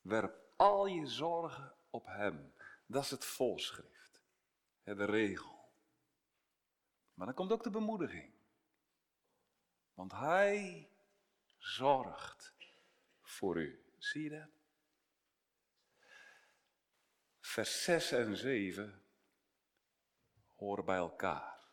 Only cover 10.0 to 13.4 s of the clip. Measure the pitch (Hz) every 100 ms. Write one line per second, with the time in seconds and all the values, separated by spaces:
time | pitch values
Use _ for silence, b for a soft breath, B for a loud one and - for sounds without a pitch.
10 | 92 95 139 180 202 208 196 170 156 _
11 | _ _ _ _ _ _ - - 131 135
12 | 113 - - - - _ B B B B
13 | B _ - -